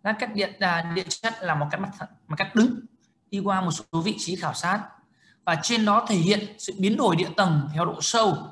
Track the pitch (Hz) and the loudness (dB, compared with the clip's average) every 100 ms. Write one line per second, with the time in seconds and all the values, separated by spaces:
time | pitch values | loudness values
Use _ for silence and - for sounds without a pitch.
0 | 196 214 240 208 190 - 185 170 170 170 | -4 -4 -4 -2 -4 -2 0 0 -2 -6
1 | 185 - 226 233 180 151 147 - 196 - | -6 -6 -6 -4 -4 -2 -2 -4 -8 -10
2 | 165 - _ 156 - - 247 - - _ | -16 -16 _ -6 0 4 4 2 -10 _
3 | _ _ _ 196 196 190 180 156 - 165 | _ _ _ -4 0 0 0 -4 -4 -2
4 | 175 - - 180 160 - 170 208 202 - | -2 -4 -6 -4 -4 -2 -2 -2 -4 -18
5 | _ _ _ _ - 160 165 233 214 208 | _ _ _ _ -2 0 2 2 4 4
6 | 233 196 170 208 208 - - 185 190 226 | 4 2 4 2 -2 -12 -12 0 0 4
7 | 240 165 180 - 190 151 139 151 175 - | 4 4 0 2 4 4 2 -2 -2 -2
8 | - 226 214 147 - | 0 2 2 0 -6